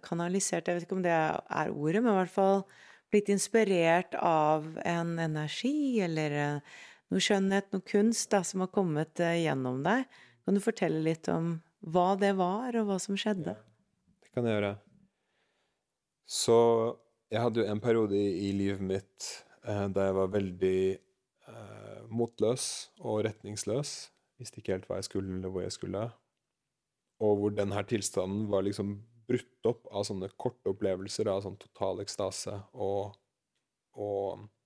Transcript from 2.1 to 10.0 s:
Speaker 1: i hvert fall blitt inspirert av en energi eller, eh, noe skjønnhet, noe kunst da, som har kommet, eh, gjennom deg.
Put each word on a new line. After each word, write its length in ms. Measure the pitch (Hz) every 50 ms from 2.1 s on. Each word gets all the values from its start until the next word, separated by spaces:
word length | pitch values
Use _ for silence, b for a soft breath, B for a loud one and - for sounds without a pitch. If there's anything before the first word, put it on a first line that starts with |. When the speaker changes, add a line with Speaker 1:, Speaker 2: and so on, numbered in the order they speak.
| 202
Speaker 1:
i 60 | 190
hvert 140 | 185 170 -
fall 340 | 202 190 190 196 196 190 B B B B B B B B B
blitt 200 | - 208 202 202 202
inspirert 800 | 190 - - - 226 220 202 196 175 165 165 165 180 180 - - -
av 560 | - 170 165 156 151 151 156 156 151 160 160 - -
en 320 | - 170 170 170 170 170 165
energi 840 | 165 160 156 156 151 151 - - - 254 294 302 294 269 247 220
eller, 300 | 185 170 160 156 156 151
eh, 280 | 147 147 147 143 147 147 - B B B B B B B B -
noe 100 | 180 190
skjønnhet, 520 | 190 - 208 196 196 196 196 196 196 -
noe 100 | - 190
kunst 480 | - - - 202 208 233 226 - - -
da, 140 | 214 196 175
som 160 | - - 185
har 80 | 185 185
kommet, 520 | - 208 190 170 151 147 160 - - -
eh, 260 | 175 170 170 170 165
gjennom 360 | 151 139 135 131 127 127 131 143
deg. 220 | 175 220 262